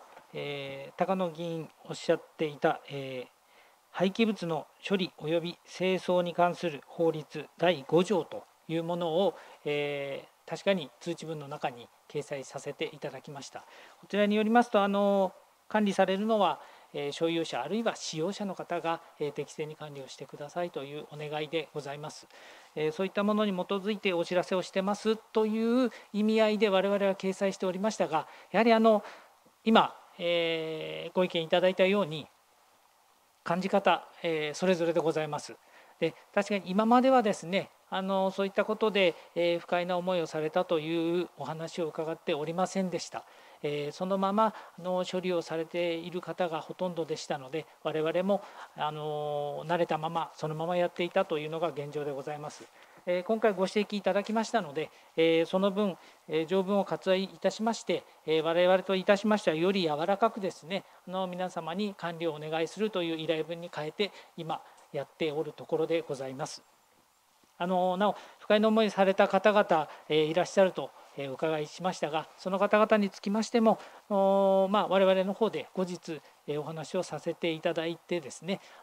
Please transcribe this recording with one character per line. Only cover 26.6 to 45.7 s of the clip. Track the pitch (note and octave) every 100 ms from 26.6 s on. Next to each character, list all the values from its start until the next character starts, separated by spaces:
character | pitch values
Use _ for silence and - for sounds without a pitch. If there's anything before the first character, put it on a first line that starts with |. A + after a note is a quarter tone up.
| G#3+
我 | F#3+ G3
々 | G3+ G3
は |
掲 | F#3+ F#3+
載 | F#3 G3
し | F#3+
て |
お | F#3+
り | F3+
ま | G#3+
し | G#3
た | E3+
が、 | D#3+ - - -
や | F#3
は |
り | A#3
あ | A3+
の、 | A3+ G#3 - - - _ _ _
今、 | A3 G#3+ D3 - - -
え | F3 E3+ E3 E3 D#3+ D#3+ D#3 D#3 E3
ー、 |
ご | F#3
意 | F#3
見 | E3+
い | D#3+
た | F3+
だ | F#3
い |
た | F#3+ F#3+
よ | G3+
う | D#3
に、 | D#3 A#2 _ _ _ _ _ _ _ _ _ _ _
感 | - F3
じ | F#3+
方、 | G3+ F#3+ E3 - -
え | E3+ D#3+ D3+
ー、 |
そ | D3 F#3
れ |
ぞ | E3+
れ | E3+
で | E3
ご | D#3
ざ | D#3
い | D3+
ま | D3
す。 | - A2 _ - - -
で、 | E3 - -
確 | G3+ G3+
か | G3+
に | F3
今 | F#3+ A3
ま | B3
で | C4
は | C4
で | G#3
す | - E3
ね、 | F#3+ C#3 _ -
あ | F#3+
の、 | F#3+ F#3+ F#3+
そ | F#3+
う | G3
い |
っ |
た | G#3
こ | G3
と | G#3 A3
で、 | G3 F3+ - - E3+
え | E3+ E3+
ー、 |
不 | -
快 | F3+ F3
な | F3+
思 | F3+ F3+
い |
を | D#3+
さ | D#3
れ | D#3
た | F3+
と | F3+ E3
い | D#3 E3+ E3 F3
う | E3 -
お |
話 | C#3+ D#3+ E3 -
を | D#3
伺 | - D#3
っ | D#3+
て | -
お | D3
り | D3+
ま | E3+ F3+
せ | G3
ん | F#3
で | E3
し | -
た。 | A2+ - - - -
え | D3 D3 D3
ー、 |
そ | - F#3
の | G3
ま | G3
ま、 | G#3 A3 -
あ | - -
の、 | F3 F3+ F3+
処 | F#3
理 | F#3
を | E3+
さ | - E3
れ |
て | D#3+